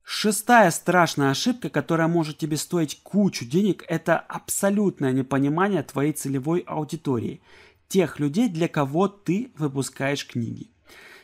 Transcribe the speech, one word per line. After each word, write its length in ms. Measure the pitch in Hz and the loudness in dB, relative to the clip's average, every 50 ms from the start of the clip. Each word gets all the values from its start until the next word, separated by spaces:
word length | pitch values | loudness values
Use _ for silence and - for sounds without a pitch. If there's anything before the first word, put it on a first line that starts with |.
| _ | _
Шестая 600 | - - - - 214 208 - - - 247 233 208 170 | -10 -6 -2 0 0 0 0 2 6 6 8 8 6
страшная 640 | 151 - - - 175 180 170 156 - - 139 135 | 4 0 0 2 4 4 4 4 2 2 2 2
ошибка, 400 | 135 - - 247 247 240 - 156 | 0 0 0 -2 -2 -2 -4 -4
которая 360 | - 151 135 - 170 165 165 | -2 -2 -2 0 0 0 2
может 300 | 160 170 170 160 151 151 | 2 2 0 0 -2 -4
тебе 200 | - 165 151 156 | -6 -6 -4 -4
стоить 440 | 143 - - 175 175 160 139 - - | -4 -4 -2 -2 -2 -2 -2 -4 -10
кучу 420 | - - - 202 208 185 - - 120 | -10 -2 0 2 2 2 0 -4 -4
денег, 400 | 117 131 180 202 202 170 - - | -2 0 2 2 2 0 -2 -4
это 320 | - 165 160 - - 165 147 | -6 -6 -2 0 0 0 0
абсолютное 920 | - - - 170 - - - - - 196 202 208 208 185 - - 147 131 | 0 -4 -12 -10 -8 -8 -4 -2 0 0 2 2 2 0 0 0 0 0
непонимание 720 | 127 135 135 131 143 135 139 143 151 165 185 202 196 160 | 0 0 0 0 0 0 2 2 2 0 0 0 0 -2
твоей 320 | 135 - - 139 139 151 151 | -2 -4 -4 -2 -2 0 -2
целевой 460 | - - 139 135 135 127 156 170 175 | -4 -4 -4 -4 -4 -2 -2 -2 -2
аудитории. 840 | - - - 156 156 139 - 156 - 147 131 117 110 - - - _ _ - - - - _ _ _ | -2 -4 -6 -6 -6 -6 -8 -6 -2 -2 -2 -2 -2 -4 -8 -10 _ _ -20 -20 -20 -20 _ _ _
Тех 320 | - - 190 175 147 - - | -2 0 2 2 0 0 -2
людей, 280 | 147 147 143 196 254 | -2 0 0 2 0
для 200 | 240 170 156 170 | 0 0 -2 -2
кого 400 | 160 - 160 143 135 139 170 196 | -2 0 -2 -2 0 2 2 2
ты 440 | 196 196 - - - 175 202 254 277 - | 0 0 -4 -4 -2 -2 -2 -4 -6 -6
выпускаешь 720 | - 156 143 135 139 131 - - - 139 135 143 139 - | -6 -4 -4 -2 -4 -4 -6 -6 -4 -4 -2 -2 -4 -6
книги. 420 | - - 123 117 113 113 113 - - _ _ _ - - - - - - - | -6 -6 -6 -4 -6 -6 -10 -14 -16 _ _ _ -20 -20 -20 -20 -20 -20 -20